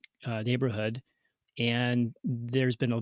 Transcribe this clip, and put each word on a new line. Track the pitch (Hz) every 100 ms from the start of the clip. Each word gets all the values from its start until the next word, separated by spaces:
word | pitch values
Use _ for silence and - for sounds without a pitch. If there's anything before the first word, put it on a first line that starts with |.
| - _ -
uh, | 113
neighborhood. | 110 123 131 104 107 117 - _ _ _ _ -
And | 120 120 123 123 117 -
there's | 220 120 120 127 127 120
been | 123
a | 117